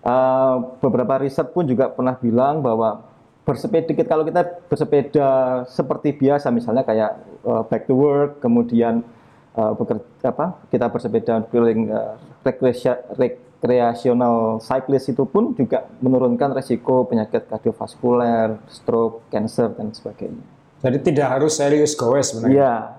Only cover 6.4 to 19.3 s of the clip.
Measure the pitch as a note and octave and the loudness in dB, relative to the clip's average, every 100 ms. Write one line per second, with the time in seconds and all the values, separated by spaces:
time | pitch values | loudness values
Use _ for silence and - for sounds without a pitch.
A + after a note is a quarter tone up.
6.4 | C#3 A#2+ A#2 A#2 A2+ A2 G#2+ - - - | 0 -2 0 0 2 0 0 -4 -14 -10
7.4 | A2+ A#2 A2+ A#2+ - C3 D3 C#3+ C#3+ C#3+ | -2 -2 -2 -4 0 2 4 2 0 -2
8.4 | A#2+ A#2+ A#2 A#2 A#2 A2+ - - - - | 0 2 2 2 2 0 -4 -20 -20 -20
9.4 | _ - G#2+ G#2+ A#2 A2 - - C3 - | _ -2 -2 -2 -4 -4 -6 -6 -4 -2
10.4 | E3+ - - A#2+ A#2 B2 A#2 A2+ A2+ A2+ | -6 -6 -4 -2 -2 -2 -2 -2 0 -2
11.4 | A2 A#2+ A#2 A2 G#2+ A2 A2 A2 - - | 0 2 2 2 -2 -4 -6 -10 -18 -6
12.4 | C#3 - C3 - - B2 - - B2+ - | -4 0 0 0 -2 -2 -6 -4 -4 -4
13.4 | - _ A#2+ B2 A#2+ A#2 C3 A#2+ B2 A#2 | -18 _ 0 2 2 0 0 2 2 2
14.4 | A2+ A2 - C3+ - C3+ C#3 B2 C3+ G3 | 0 -4 -2 -4 0 -2 0 -2 0 0
15.4 | B3 A#3+ B2+ - - - B2+ B2+ B2+ A#2+ | 0 0 -2 -2 -6 -4 0 2 2 2
16.4 | C#3 C3 C3 A#2+ - B2+ B2+ A#2 G#2+ A#2 | 0 -2 -4 -4 2 0 2 -2 -2 -4
17.4 | - A2 A#2 G#2+ G#2+ - B2 A#2+ A#2+ A#2 | -4 -4 -4 -4 -12 -4 0 2 2 2
18.4 | A2 G#2+ - - - A#2 A2+ - - | 0 -4 -12 -10 -2 0 0 -4 -8